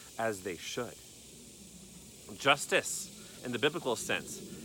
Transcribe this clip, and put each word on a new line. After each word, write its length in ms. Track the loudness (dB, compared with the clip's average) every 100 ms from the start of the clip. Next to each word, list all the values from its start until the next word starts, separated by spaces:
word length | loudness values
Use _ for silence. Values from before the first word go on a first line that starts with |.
| -14 0
as 220 | 2 2
they 160 | -2 -4
should. 360 | -4 -2 -4 -6 -14 -16 -16 -16 -16 -16 -16 -16 -16 -16 -16 -16 -12 2
Justice 720 | 8 8 8 4 4 -2 -6 -10 -14 -8
in 80 | -2
the 80 | 4
biblical 360 | 4 4 0 0
sense 460 | 2 0 0 -8 -8 -10